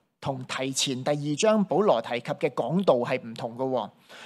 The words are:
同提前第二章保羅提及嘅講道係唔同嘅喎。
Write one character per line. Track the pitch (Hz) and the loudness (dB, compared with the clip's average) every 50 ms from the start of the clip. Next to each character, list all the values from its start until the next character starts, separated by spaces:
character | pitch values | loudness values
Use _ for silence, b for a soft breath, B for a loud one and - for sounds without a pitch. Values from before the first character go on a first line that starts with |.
| _ _ _ _ | _ _ _ _
同 | - 151 139 131 131 | -6 -6 -6 -6 -8
提 | - - - 131 135 131 | -8 -6 -6 -4 -4 -2
前 | - - 143 131 127 131 | -2 -2 -2 -2 -2 0
第 | 147 | -2
二 | 147 147 143 147 147 | -2 0 0 -2 -2
章 | 139 220 220 214 220 196 | 2 4 4 4 4 2
保 | - 139 165 | 2 2 2
羅 | 214 202 139 113 - | 4 4 4 4 2
提 | - 120 120 | -2 -4 -4
及 | - - 117 | -4 -4 -4
嘅 | - - 147 | -2 -2 -2
講 | - - 123 120 156 190 196 | -2 -2 -2 0 0 2 4
道 | 175 143 | 4 4
係 | 123 120 - 131 127 | 4 2 0 -2 -4
唔 | - 117 113 | -4 -8 -10
同 | - 135 117 117 | -8 -8 -8 -6
嘅 | 120 131 131 | -4 -4 -2
喎。 | 131 120 107 98 - B B B B B B | 0 -2 -2 -4 -10 B B B B B B